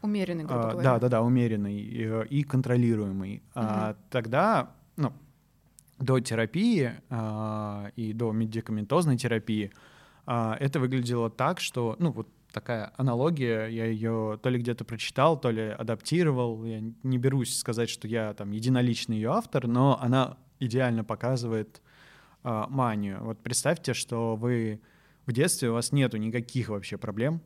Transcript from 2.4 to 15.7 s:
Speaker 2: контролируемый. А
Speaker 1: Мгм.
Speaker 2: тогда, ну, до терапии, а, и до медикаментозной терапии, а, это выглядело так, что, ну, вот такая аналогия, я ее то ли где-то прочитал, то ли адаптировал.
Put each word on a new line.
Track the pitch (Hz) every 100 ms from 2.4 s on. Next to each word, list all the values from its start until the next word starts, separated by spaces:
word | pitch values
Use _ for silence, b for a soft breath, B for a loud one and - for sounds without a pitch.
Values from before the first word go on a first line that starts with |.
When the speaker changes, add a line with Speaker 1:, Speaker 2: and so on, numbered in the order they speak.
Speaker 2:
контролируемый. | 143 131 127 123 120 110 104 95 95 101 -
А | - 110 107 107
Speaker 1:
Мгм. | 107 -
Speaker 2:
тогда, | 127 113 127 196 208 123 - _ -
ну, | 139 - - _ _ _ _ - _ _
до | 131 131
терапии, | 120 113 113 165 226 214 123 - -
а, | 117 110 107 107 107 107 104 101 -
и | 110
до | 107 117
медикаментозной | 110 110 113 110 110 104 151 170 123
терапии, | 123 113 101 107 101 B B B B B -
а, | 120 113 110
это | 139 143
выглядело | 127 131 120 120 113
так, | - 131 180
что, | - - 117 110
ну, | 170
вот | 113 110 _ _
такая | - - 117 104 -
аналогия, | 131 117 147 165 123 110 110
я | 113 113
ее | 110 113 113 110 107
то | 131
ли | 127
где-то | 120 117
прочитал, | 113 113 - - 143 156
то | 131
ли | 110
адаптировал. | 110